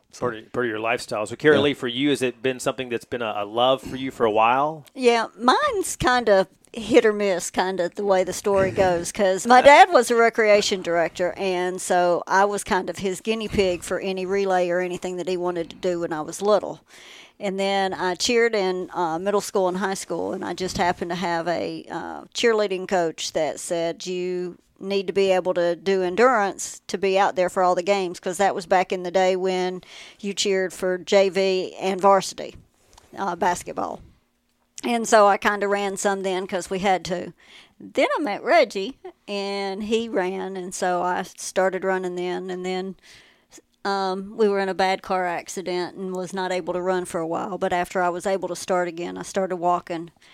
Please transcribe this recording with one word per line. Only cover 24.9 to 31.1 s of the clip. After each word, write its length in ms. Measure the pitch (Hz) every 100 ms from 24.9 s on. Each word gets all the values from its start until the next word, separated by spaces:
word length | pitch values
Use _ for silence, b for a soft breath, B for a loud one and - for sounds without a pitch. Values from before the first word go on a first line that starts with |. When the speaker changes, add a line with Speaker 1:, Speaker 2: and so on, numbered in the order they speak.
| 196 190
Speaker 3:
to 60 |
be 180 | 180 196
able 220 | 185 180
to 240 | 180 175 170
do 240 | 165 196
endurance 800 | 180 185 247 240 196 - - - -
to 100 | 196
be 200 | 190 190
out 200 | 196 156
there 120 | 180
for 140 | -
all 120 | 180 180
the 80 |
games," 360 | 180 202 180 180
'cause 160 | 196 170
that 180 | 196
was 120 | 185 175
back 260 | 202 185
in 120 | 190
the 80 | 180
day 260 | 175 185 185
when 440 | 185 185 180 180 B B B B
you 140 | 202
cheered 400 | 190 208 190 185
for 240 | - 185 180
J 320 | 170